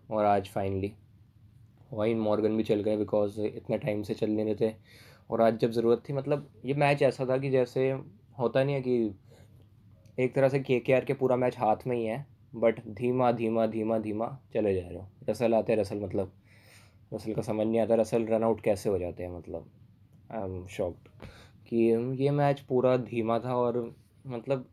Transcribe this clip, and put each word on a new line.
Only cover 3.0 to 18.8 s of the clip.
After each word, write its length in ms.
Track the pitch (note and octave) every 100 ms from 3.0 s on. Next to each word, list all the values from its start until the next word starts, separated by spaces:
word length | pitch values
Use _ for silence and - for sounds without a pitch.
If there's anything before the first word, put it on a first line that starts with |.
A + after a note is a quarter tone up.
| G#2 G#2+ G#2 G#2+
इतने 400 | G#2+ - - G#2+
time 240 | G#2+ G#2
से 120 | G#2
चल 160 | A2 G#2+
नहीं 240 | G#2+ A2
रहे 160 | G#2 A2+
थे, 40 | A2 - - - - -
और 120 | A2+
आज 160 | A2+ A2+
जब 120 | A#2+
ज़रूरत 320 | A2+ A#2 A#2 -
थी, 40 |
मतलब, 380 | C#3 C#3 D3 - -
ये 100 | B2
match 280 | C#3+ C#3+ C#3+
ऐसा 240 | C3+ C3 B2+
था 120 | C3
कि 120 | C#3
जैसे 400 | C3 B2 C3+ C3+ C3+ - - - -
होता 260 | A2+ C3+
नहीं 100 | C#3
है 80 | C#3
कि 320 | B2+ A#2+ A2 F#2+ - - - - - _ - - - -
एक 160 | B2+
तरह 140 | C#3 C3+
से 120 | C#3
केकेआर 440 | C3+ B2 B2 B2+
के 100 | B2+
पूरा 220 | C3+ B2+ B2
match 220 | B2+ B2
हाथ 180 | G#2+ A2 C3
में 100 | A#2+
ही 80 |
है, 220 | A2 B2 C#3+ - _ A2+
but 300 | A2+ A2 A2+
धीमा, 460 | G#2 B2 B2+ B2
धीमा, 340 | A#2 A2+ A2+ A2+
धीमा, 320 | A2 G#2+ A2+
धीमा 400 | G#2+ G#2 B2 C3+ -
चले 200 | A#2 G#2
जा 140 | F#2 F2
रहे 100 | F2
हो। 100 | G2 - -
रसल 260 | G#2+ A#2
आते 180 | A2 G2+
हैं, 80 | G#2+
रसल, 200 | G2 G#2
मतलब, 320 | G2 G2+ F#2+ - _ - - - - _ -
रसल 200 | A2 A2
का 80 | A2
समझ 240 | A2 G#2+ A2
नहीं 140 | A2+
आता, 140 | G#2+
रसल 320 | A2+ A2 A#2 A2
run 180 | A2+
out 160 | A2+ G#2
कैसे 300 | A2 G2